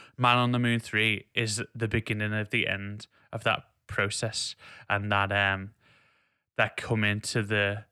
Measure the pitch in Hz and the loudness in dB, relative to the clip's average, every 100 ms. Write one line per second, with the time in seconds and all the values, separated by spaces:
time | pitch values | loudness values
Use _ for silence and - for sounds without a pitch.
0 | - - 123 123 120 123 120 117 - 107 | -12 2 4 4 4 2 2 0 0 2
1 | 110 104 - - 113 104 - 117 113 117 | 2 0 -4 -2 -2 -2 -6 -4 -2 0
2 | - 107 107 107 104 117 - 98 101 104 | 0 -2 -2 -2 -2 -2 -2 -4 -6 -10
3 | - _ - 113 113 - - _ - - | -14 _ -12 -4 0 -2 -4 _ -8 -2
4 | 98 - 110 - - - - - - 101 | 0 0 -4 -4 -6 -8 -18 -12 -4 -2
5 | 104 101 98 101 98 98 98 - _ _ | 2 2 2 2 2 0 -6 -16 _ _
6 | _ _ _ _ _ - 107 - - 113 | _ _ _ _ _ 0 0 -2 -2 0
7 | 104 104 - 123 104 107 101 104 - | 2 0 -2 -4 0 0 0 -2 -8